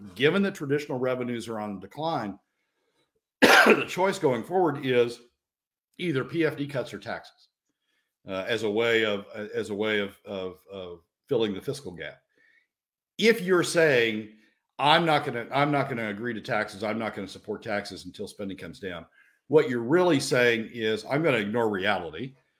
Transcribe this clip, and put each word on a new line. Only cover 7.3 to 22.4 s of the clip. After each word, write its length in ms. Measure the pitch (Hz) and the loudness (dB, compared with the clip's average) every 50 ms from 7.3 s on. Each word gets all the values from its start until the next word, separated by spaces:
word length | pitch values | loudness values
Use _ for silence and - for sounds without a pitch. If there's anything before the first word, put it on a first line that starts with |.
| _ _ _ _ _ _ _ _ _ _ _ _ _ _ _ _ _ _ - 98 | _ _ _ _ _ _ _ _ _ _ _ _ _ _ _ _ _ _ -12 -8
uh, 180 | 95 95 95 117 | -6 -6 -4 -2
as 140 | 120 110 | -4 -2
a 80 | 110 107 | -2 -2
way 360 | 101 110 117 117 117 113 110 | 0 2 2 4 4 4 2
of, 200 | 107 104 101 101 - - | 2 0 -2 -6 -10 -12
uh, 100 | 107 104 104 113 | -12 -12 -8 -6
as 160 | 117 107 98 | -6 -6 -6
a 40 | 104 | -4
way 240 | 98 110 110 107 104 | -4 -2 0 0 0
of, 160 | 101 95 - _ - | -2 -4 -8 _ -16
of, 320 | 104 104 95 92 92 90 - _ - | -12 -10 -8 -8 -8 -10 -14 _ -18
of 280 | 98 98 92 90 87 85 _ _ _ _ _ - | -14 -14 -14 -14 -14 -18 _ _ _ _ _ -2
filling 280 | 139 117 113 107 98 | 0 0 0 0 -2
the 60 | 95 | -6
fiscal 300 | - - - - - 95 | -8 -8 -10 -10 -10 -14
gap. 280 | 90 80 78 71 69 - _ _ _ _ _ _ _ _ _ _ _ _ _ _ _ _ _ _ _ - | -12 -12 -12 -14 -14 -16 _ _ _ _ _ _ _ _ _ _ _ _ _ _ _ _ _ _ _ 2
If 240 | 190 226 226 - | 4 4 4 4
you're 220 | 180 180 185 170 156 | 2 2 2 2 2
saying, 680 | - - 170 160 156 135 120 117 113 107 107 110 107 - _ _ _ _ _ _ _ _ - | 2 2 4 4 6 6 4 4 2 0 -2 -6 -10 -14 _ _ _ _ _ _ _ _ 0
"I'm 260 | 131 147 156 170 175 | 2 4 4 4 4
not 220 | 160 151 143 - | 4 2 2 0
gonna, 220 | 147 120 120 113 - | -2 -6 -6 -6 -2
I'm 200 | 123 135 143 147 | 0 2 2 2
not 180 | 147 139 131 - | 2 0 0 -2
gonna 200 | 131 117 113 107 | -4 -4 -4 -6
agree 260 | 101 101 117 123 117 | -6 -6 -6 -6 -6
to 60 | 104 | -6
taxes, 420 | 98 - 123 107 107 - - 98 110 | -6 -4 -2 -2 -2 -4 -6 -6 -4
I'm 160 | 107 107 113 | -4 -4 -2
not 160 | 113 104 104 | -4 -6 -6
gonna 120 | 113 98 92 | -8 -10 -10
support 360 | - 95 - - 107 98 - | -12 -14 -10 -10 -10 -8 -6
taxes 420 | 110 104 101 101 - 95 - - | -4 -4 -4 -6 -6 -12 -14 -14
until 220 | 90 - - 104 92 | -16 -14 -12 -12 -12
spending 300 | - - 104 98 92 - | -10 -10 -10 -10 -10 -10
comes 220 | 95 85 78 - | -12 -14 -14 -12
down," 280 | - 92 87 82 80 _ _ _ _ _ _ _ _ - | -12 -10 -10 -12 -14 _ _ _ _ _ _ _ _ 4
what 200 | 135 156 151 - | 4 4 4 4
you're 120 | 127 120 | 0 -4
really 400 | 117 117 151 180 185 180 160 135 | -2 2 4 4 4 6 4 2
saying 500 | 135 - 147 127 123 120 117 110 110 104 | 2 2 2 4 4 4 4 2 -2 -6
is, 340 | - 120 110 110 110 104 - - | -6 -4 -2 -2 -2 -2 -4 -4
"I'm 140 | 131 147 160 | -2 0 2
gonna 140 | 160 131 113 | 2 2 0
ignore 320 | 104 101 107 120 117 110 | 0 -2 0 0 0 0
reality. 680 | 104 95 92 104 101 92 87 80 78 87 120 139 - _ | 0 0 0 0 0 0 -2 -6 -8 -10 -10 -10 -12 _